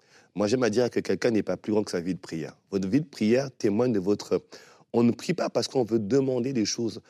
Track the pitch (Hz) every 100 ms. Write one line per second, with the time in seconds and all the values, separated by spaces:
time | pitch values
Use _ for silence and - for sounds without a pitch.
0 | _ - _ 90 104 127 120 107 120 110
1 | - 98 123 107 - 90 - 107 101 92
2 | 85 85 - 82 69 - _ 98 95 131
3 | 165 - 107 123 139 - 110 101 127 104
4 | 90 104 - 90 - - - - _ 117
5 | 120 120 - 165 - 127 117 139 107 113
6 | 98 135 135 127 123 131 101 - 113 113